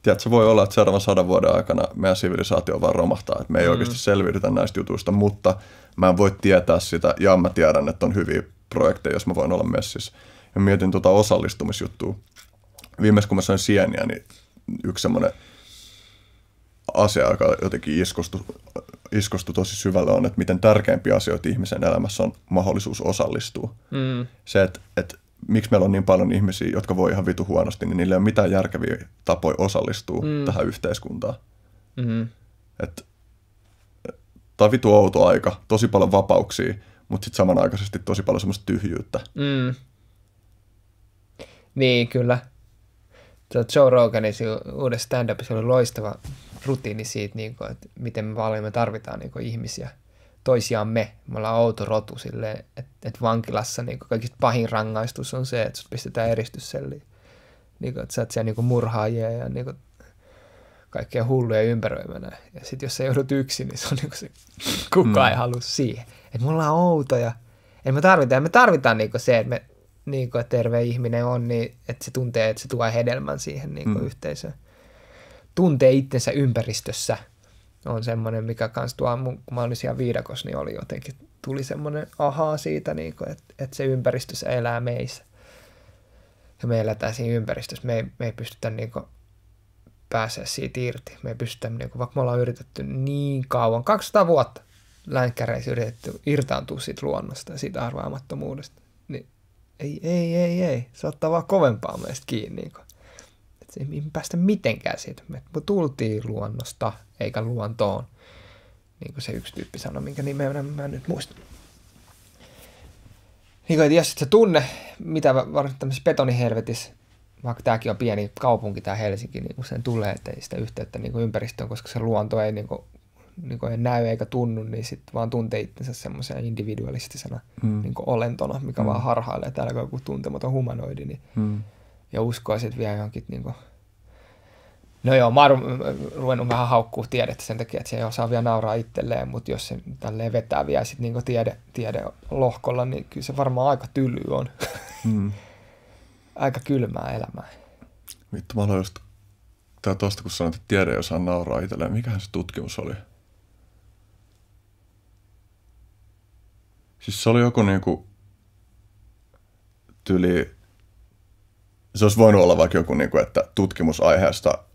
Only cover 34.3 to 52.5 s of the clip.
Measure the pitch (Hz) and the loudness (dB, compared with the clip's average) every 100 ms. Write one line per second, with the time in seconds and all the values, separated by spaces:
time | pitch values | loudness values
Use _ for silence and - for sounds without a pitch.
34.3 | - _ - 104 123 113 104 98 95 90 | -20 _ 4 4 6 8 8 8 6 6
35.3 | 95 - 98 - 110 113 101 95 98 95 | 6 2 -4 0 2 4 4 6 4 6
36.3 | 92 87 - 87 101 - _ _ 98 - | 4 4 -2 -4 -4 -12 _ _ -8 -6
37.3 | - 92 92 95 98 101 95 - 95 - | 2 4 4 2 0 -6 -8 -4 -2 0
38.3 | 101 98 98 - 95 98 82 - - - | -2 -2 -6 -4 -2 -2 -6 -6 -8 -8
39.3 | 151 143 135 127 127 - _ _ _ _ | -6 -4 -2 -4 -6 -14 _ _ _ _
40.3 | _ _ _ _ _ _ _ _ _ _ | _ _ _ _ _ _ _ _ _ _
41.3 | - - - _ 135 131 120 117 127 120 | -20 -20 -20 _ 2 4 4 2 0 2
42.3 | 123 - _ _ _ _ _ _ - - | 0 -2 _ _ _ _ _ _ -20 -20
43.3 | _ _ 123 117 151 135 123 117 113 110 | _ _ -2 2 6 8 8 6 4 0
44.3 | 104 113 110 - 135 131 113 - 127 117 | -2 -4 -4 -8 -4 -2 -2 -2 -2 0
45.3 | 107 120 113 117 127 117 - 104 - - | -4 -4 -2 4 4 4 -2 -8 -10 -14
46.3 | 135 - - 131 131 117 107 110 107 101 | -18 -18 -10 -4 -4 -4 -8 -6 -6 -6
47.3 | 113 110 123 - 123 - - 120 113 107 | -8 -10 -10 -12 -12 -16 -10 -8 -6 -6
48.3 | 110 110 107 107 117 113 110 - - 135 | -4 -2 -2 -4 -2 -2 -4 -10 -12 -10
49.3 | 127 117 117 117 - 127 - _ _ _ | -10 -8 -8 -8 -10 -12 -14 _ _ _
50.3 | _ - 123 - 113 107 113 104 - - | _ 0 0 2 -2 0 -2 -2 -8 -10
51.3 | 113 110 113 117 110 104 110 107 120 - | -6 -2 2 2 0 -2 -2 -2 -12 -10
52.3 | 117 110 | -8 -8